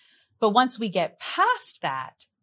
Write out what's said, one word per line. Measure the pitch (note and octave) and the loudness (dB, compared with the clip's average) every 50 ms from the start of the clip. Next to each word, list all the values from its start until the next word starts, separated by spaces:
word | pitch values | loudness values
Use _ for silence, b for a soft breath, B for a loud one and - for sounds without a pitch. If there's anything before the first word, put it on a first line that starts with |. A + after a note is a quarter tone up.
| b b b b b b b _ | b b b b b b b _
But | A3+ G#3+ | 0 4
once | G3+ A#3+ B3+ B3+ - - | 4 4 4 2 0 -2
we | A#3 G#3 | -4 -2
get | E3+ F#3 E3 - - _ | 0 0 -2 -2 -4 _
past | - - - - F#4+ A#4 B4 - - - - - - | -10 -8 0 2 2 2 2 2 -2 -4 -6 -4 -4
that, | D3+ C3+ C3 C3 - - _ - - _ _ | -4 -4 -4 -8 -10 -14 _ -20 -20 _ _